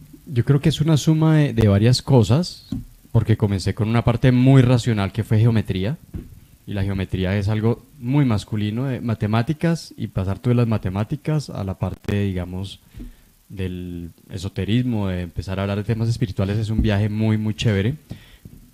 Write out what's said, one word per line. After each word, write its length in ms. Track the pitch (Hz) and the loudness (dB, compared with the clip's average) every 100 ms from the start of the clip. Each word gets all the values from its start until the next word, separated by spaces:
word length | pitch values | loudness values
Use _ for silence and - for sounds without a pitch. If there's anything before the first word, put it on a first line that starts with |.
| - - - | -20 -20 -6
Yo 200 | 120 127 | -2 2
creo 140 | 143 | 2
que 100 | 160 | 2
es 120 | 139 | 0
una 160 | 151 151 | 2 2
suma 400 | - 156 160 156 | 2 2 4 4
de, 160 | 143 | 2
de 140 | 113 107 | 2 4
varias 340 | 101 117 127 | 6 4 2
cosas, 680 | - 131 98 135 180 - - 117 - - _ | 4 4 6 2 0 -8 -12 -10 -10 -20 _
porque 260 | - - 107 | 0 2 2
comencé 360 | 101 98 98 | 2 0 -2
con 160 | 92 107 | -2 0
una 140 | 117 | 2
parte 280 | 120 110 127 | 2 2 4
muy 300 | 123 131 135 | 6 6 6
racional 500 | 120 123 120 107 95 | 6 4 2 -2 -2
que 120 | - | -4
fue 160 | - 107 | 0 2
geometría, 580 | 117 110 - 95 98 165 - - - - - _ - | 4 2 0 -2 -4 -6 -10 -14 -14 -20 -20 _ -8
y 60 | |
la 100 | 101 | -4
geometría 520 | 98 95 92 92 92 104 | -2 -4 -4 -2 -2 0
es 140 | 101 | 0
algo 320 | 107 110 120 - - | 0 0 -2 -6 -10
muy 280 | 123 147 131 | -2 0 2
masculino, 600 | 104 - 110 104 113 139 | 0 -2 -4 -4 -4 -6
de 160 | 113 | -6
matemáticas, 920 | 117 110 104 113 120 151 165 165 - - | -4 -4 0 0 0 -2 -2 -2 -6 -10
y 100 | 107 | -8
pasar 300 | - 95 92 | -4 -4 -2
tú 120 | 123 | 0
de 60 | 120 | 2
las 120 | 117 | 2
matemáticas 840 | 107 95 98 110 143 - 156 - | 0 -2 -4 -4 -6 -4 -4 -4
a 140 | - | -8
la 120 | 98 92 | -8 -4
parte, 400 | 92 - - 101 | -6 -6 -4 -2
digamos, 580 | 98 90 87 92 95 - _ - - - _ _ _ | -2 -4 -6 -8 -10 -14 _ -18 -18 -18 _ _ _
del 640 | 98 92 90 90 85 85 - - | -8 -8 -8 -10 -10 -12 -16 -14
esoterismo, 800 | 98 98 - 92 120 127 110 98 | -10 -8 -6 -2 0 0 -2 -2
de 140 | 90 | -4
empezar 360 | 87 - 92 95 | -6 -8 -8 -4
a 60 | |
hablar 160 | 101 101 | -4 -4
de 40 | |
temas 260 | 101 110 113 | -4 -2 -2
espirituales, 480 | 117 110 - 98 107 | -2 -4 -2 -2 -2
es 100 | 107 | -2
un 140 | 107 | 0
viaje 260 | 107 101 107 | 0 0 0
muy, 280 | 104 110 107 | 0 0 0
muy 180 | 107 104 | -2 -2
chévere. 400 | 117 98 104 151 - - - - - - - | 0 0 0 -4 -12 -20 -20 -20 -20 -20 -20